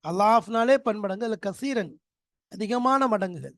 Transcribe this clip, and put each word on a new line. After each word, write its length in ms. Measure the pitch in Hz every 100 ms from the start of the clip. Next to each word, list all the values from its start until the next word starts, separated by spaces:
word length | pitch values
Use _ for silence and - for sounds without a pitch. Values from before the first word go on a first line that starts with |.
| 151
அலாஃப்னாலே 680 | 180 208 226 208 226 233 269
பன்மடங்கு, 460 | 254 214 202 190 233
அதுல 140 | 214
கசீரன், 500 | 202 - 277 240 175 - _ _ _ _ _
அதிகமான 500 | 185 208 247 254 269 262
மடங்குகள். 480 | 214 185 170 135